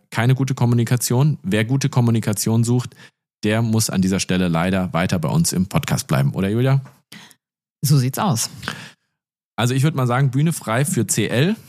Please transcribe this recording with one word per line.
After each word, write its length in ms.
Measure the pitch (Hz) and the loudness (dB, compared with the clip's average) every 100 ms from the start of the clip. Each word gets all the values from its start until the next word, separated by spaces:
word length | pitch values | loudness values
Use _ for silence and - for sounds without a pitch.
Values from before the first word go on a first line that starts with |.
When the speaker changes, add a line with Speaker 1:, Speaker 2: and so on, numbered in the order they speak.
| _ | _
Speaker 1:
keine 240 | - 120 | -2 0
gute 200 | 131 135 | 2 0
Kommunikation. 840 | 135 120 120 113 123 - 123 151 143 | 0 2 2 2 0 0 2 2 0
Wer 220 | - 104 | -2 0
gute 240 | 110 135 135 | 0 0 0
Kommunikation 760 | - 120 113 107 104 - 113 | 2 2 2 0 -2 0 0
sucht, 300 | 113 123 123 - - _ _ _ | 2 0 -2 -10 -20 _ _ _
der 180 | 104 107 | -2 0
muss 260 | 117 110 110 | 2 0 0
an 140 | 92 | 0
dieser 180 | 92 95 | 2 0
Stelle 280 | - 92 92 | 0 0 0
leider 440 | 82 90 95 90 | 0 0 0 -2
weiter 260 | 80 92 95 | -2 0 0
bei 120 | 76 | 0
uns 240 | 78 85 | 0 0
im 140 | - 92 | 0 -2
Podcast 380 | - - 135 - | -2 -2 -4 -2
bleiben, 280 | 147 139 | 0 0
oder 160 | - 95 | 0 -2
Julia? 320 | 110 131 135 131 - _ - - _ _ _ _ _ | 0 2 0 -2 -14 _ -20 -20 _ _ _ _ _
Speaker 2:
So 160 | 147 147 | 0 2
sieht's 220 | 127 - | 2 0
aus. 320 | 202 113 - - - - - - _ _ _ _ _ - | -2 -2 -4 -10 -12 -12 -14 -20 _ _ _ _ _ -4
Speaker 1:
Also 160 | 120 | -2
ich 120 | 131 | 2
würd 100 | 156 | 0
mal 120 | 143 127 | 0 0
sagen, 240 | 123 139 | 2 0
Bühne 220 | 127 160 | 2 0
frei 320 | 156 - 113 | -2 -2 -2
für 220 | 143 - 107 | 0 0 -2
C 220 | - 107 | 0 0
L. 280 | 113 160 226 | 2 0 0